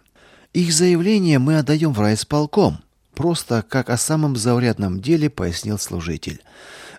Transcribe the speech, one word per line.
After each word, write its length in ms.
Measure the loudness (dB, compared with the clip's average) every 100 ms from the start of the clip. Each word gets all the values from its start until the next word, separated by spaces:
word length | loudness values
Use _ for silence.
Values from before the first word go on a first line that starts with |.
| _ _ -20 -20 _
«Их 200 | -2 0
заявление 680 | 2 4 4 2 2 4 2
мы 200 | 4 2
отдаем 340 | 2 0 0
в 80 | 0
райисполком», 840 | 0 0 0 -2 0 2 2 0 -10 _ _
просто 480 | -4 -2 -2 -2 -2
как 280 | -2 -2 -2
о 60 | -2
самом 400 | -2 0 0 0
заурядном 640 | 0 2 0 0 -2 -4
деле 280 | 0 0 0
пояснил 480 | -2 -4 -4 -6 -6
служитель. 640 | -6 -8 -6 -8 -8 -12 _ -20 -20 -20 -20